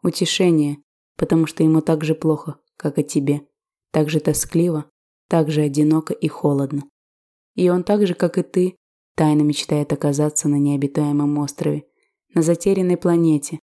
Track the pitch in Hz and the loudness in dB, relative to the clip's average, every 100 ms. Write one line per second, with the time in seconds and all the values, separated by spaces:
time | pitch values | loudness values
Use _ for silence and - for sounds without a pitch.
0 | 180 - 175 - 185 160 147 143 _ _ | -4 -2 -4 2 4 4 0 -4 _ _
1 | _ - 165 165 160 - 160 160 156 160 | _ -8 0 0 0 2 2 2 2 -2
2 | 156 160 160 151 - - _ _ 156 139 | -2 -2 -2 -4 -6 -16 _ _ -4 -4
3 | 143 151 139 147 - _ _ _ _ 156 | -2 -2 0 -2 -4 _ _ _ _ -2
4 | 151 156 151 151 - 165 175 156 - _ | 0 0 -2 -2 -2 0 0 -2 -8 _
5 | _ _ _ 170 156 151 147 139 151 156 | _ _ _ 0 0 0 0 2 2 2
6 | 156 - 156 - 147 139 139 143 143 _ | 0 -6 -6 -2 0 0 -2 -6 -10 _
7 | _ _ _ _ _ - 180 180 175 208 | _ _ _ _ _ 0 2 2 0 2
8 | 202 170 175 180 - 185 185 - _ _ | 2 0 -2 -2 -4 -2 -4 -6 _ _
9 | _ - 156 151 147 143 - 151 143 143 | _ 0 2 4 2 -2 -2 -2 -2 -2
10 | 147 143 151 151 151 143 143 143 139 147 | -2 0 -2 0 0 0 0 0 -2 -2
11 | 147 143 147 147 143 - 151 147 - _ | 0 0 0 -2 -4 -4 -4 -4 -8 _
12 | _ _ _ 165 160 170 196 196 180 175 | _ _ _ 0 2 2 0 0 0 0
13 | 175 170 165 151 - 156 _ | 2 2 2 2 -2 -12 _